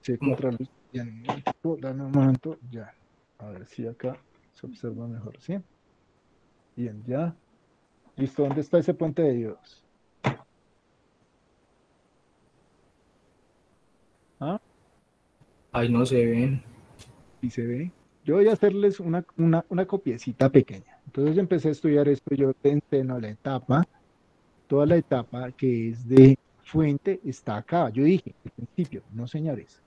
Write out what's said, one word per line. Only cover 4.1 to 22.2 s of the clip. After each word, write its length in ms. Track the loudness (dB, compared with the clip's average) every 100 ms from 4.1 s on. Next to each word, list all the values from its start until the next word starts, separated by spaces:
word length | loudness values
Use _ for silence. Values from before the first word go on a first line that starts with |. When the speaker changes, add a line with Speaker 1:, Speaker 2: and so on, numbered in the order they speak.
| -10 _ _ _
Speaker 1:
se 140 | _ -20
observa 400 | -14 -12 -12 -12
mejor, 320 | -12 -14 -18
¿sí? 180 | -10 -10 -10 _ _ _ _ _ _ _ _ _ _ -12
Bien, 280 | -10 -10 -8
ya. 280 | -6 -6 -8 _ _ _ _ _ _ _ -8
Listo, 280 | -6 -2
¿dónde 180 | -2 -2
está 160 | 0 0
ese 160 | 0
puente 300 | -2 -4 0
de 100 | 0
diodos? 500 | 0 -6 -12 _ _ _ _ _ _ -6 -6 -16 _ _ _ _ _ _ _ _ _ _ _ _ _ _ _ _ _ _ _ _ _ _ _ _ _ _ _ _ _ _ _ _ _ _ _ _ _ _ _
¿Ah? 220 | -8 -8 _ _ _ _ _ _ _ _ _ _ _
Speaker 2:
Ay, 180 | -4 0
no 160 | 2 2
se 200 | 2 2
ven. 380 | 2 0 -2 -8 -20 -20 -20 -20 -20 _ _
Speaker 1:
¿Y 80 | -8
se 160 | -6 -6
ve? 260 | -6 -8 -12 _ _
Yo 120 | -2 4
voy 120 | 4
a 60 |
hacerles 460 | 4 2 2 0 0
una, 260 | -4 -4 -4 0
una, 280 | 2 2 0
una 160 | -4 -2
copiecita 640 | -4 -4 -6 -8 0 6
pequeña. 500 | 6 6 -4 -20 -20 -14
Entonces 300 | -2 0 0
yo 60 |
empecé 280 | 2 0 0
a 20 |
estudiar 360 | -2 2 2 4
esto, 280 | 2